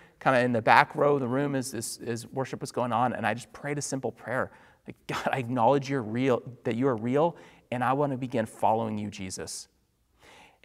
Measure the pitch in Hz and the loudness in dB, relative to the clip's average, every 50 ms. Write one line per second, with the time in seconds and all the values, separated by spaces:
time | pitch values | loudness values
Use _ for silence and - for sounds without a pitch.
0 | - - _ - - 139 131 120 123 123 120 110 113 135 113 123 147 - - 147 | -20 -20 _ -2 2 2 4 4 4 2 2 2 6 8 8 8 8 6 4 2
1 | 143 143 143 139 127 117 127 139 143 143 139 131 120 - - 117 117 - - - | 4 4 4 2 2 0 0 0 0 0 -2 -2 -4 -4 -6 -8 -8 -8 -10 -8
2 | - 117 117 113 117 - - 135 127 - 123 107 139 - - 120 123 120 113 117 | -6 -6 -6 -6 -8 -8 -6 -6 -6 -6 -6 -10 -10 -6 -4 -2 -2 0 2 2
3 | 127 113 - - 110 107 110 120 - - - - - 143 147 143 - - 135 135 | 2 0 0 -2 -2 -2 -2 -4 -6 -16 -16 -10 -8 -6 -6 -6 -4 -4 -4 -4
4 | 123 113 - - - 110 123 127 95 - - - - - _ _ _ - - _ | -4 -6 -8 -8 -8 -4 -2 -2 -2 -4 -6 -16 -20 -20 _ _ _ -18 -18 _
5 | _ - 135 - - - - 135 120 117 127 123 113 123 143 143 131 135 139 135 | _ -8 -6 -4 -2 -2 -2 -2 -2 0 2 4 4 4 4 4 0 -2 -4 -4
6 | 107 107 110 123 135 131 117 - - 123 117 - - 123 110 117 135 139 120 107 | -4 -2 -2 0 2 2 2 2 0 -6 -14 -8 -4 -4 0 2 2 2 0 0
7 | 113 123 131 143 165 170 165 - - - - - _ - 120 123 123 123 135 143 | -2 0 2 2 2 0 0 -6 -16 -20 -20 -18 _ -8 -4 -2 0 0 0 0
8 | 147 143 131 123 135 120 135 113 110 - - - - 101 110 117 113 110 107 104 | 0 -2 -2 -4 -6 -4 -2 -2 -2 -4 -2 0 2 2 2 2 0 -2 -4 -6
9 | 104 101 - - 95 95 - - 80 - - - - _ _ _ _ _ _ _ | -6 -8 -8 -10 -10 -10 -10 -10 -10 -10 -12 -14 -14 _ _ _ _ _ _ _
10 | _ _ _ _ - - - - - - _ _ | _ _ _ _ -20 -20 -20 -20 -20 -20 _ _